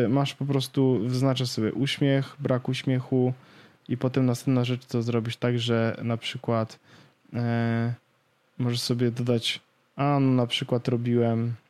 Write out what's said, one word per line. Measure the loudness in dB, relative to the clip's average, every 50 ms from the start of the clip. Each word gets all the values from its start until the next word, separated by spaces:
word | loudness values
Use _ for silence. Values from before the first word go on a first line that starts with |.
| 4
e, | 4
masz | 2 2 0 0 -4
po | -6 -4
prostu, | -2 0 -2 -2 -2 0 2 4 4 4 2 0
wyznaczasz | 0 0 0 2 0 2 0 -2 -4
sobie | -2 -2 -2 -2 0
uśmiech, | 0 -2 -2 0 0 2 2 2 2 0 -4 -8 -8
brak | -2 0 0 0 0 -2
uśmiechu | -6 -2 -2 0 0 0 0 0 2 2 2 2 0 -4 -10 -20 -20 -20 -20 -20 _ _ _ -6
i | -4 -2
potem | -2 0 0 2 2
następna | 2 0 0 0 0 2 2 2
rzecz, | 0 -2 -4 -6
to | -4 -4 -2 -2
zrobisz | 0 0 0 -2 -2 -4 -2
tak, | -2 -2 0 0
że | 0 0 0 2 2 0 -2 -4
na | -4 -4 -4 -4
przykład, | -4 -8 -10 -8 -4 -2 0 0 -2 -4 -8 -18 _ _ -20 -20 -20 -20 _ _ _ _ -6
e, | -4 -2 0 0 0 0 0 0 0 -2 -2 -4 -8 _ _ _ _ _ _ _ _ _ _ _ -4
możesz | -2 -2 -2 -2
sobie | -2 -2 0 0 0 0
dodać, | 0 -2 0 0 0 0 0 -2 -6 -6 -10 _ _ _ _ _ _
a, | -2 0 2 2 4
no, | 4 4
na | 4 4 2 0
przykład | -2 -4 -2 0 -2 0 0 0
robiłem, | -2 0 0 2 2 2 2 2 2 0 0 -2 -4 -8 _ _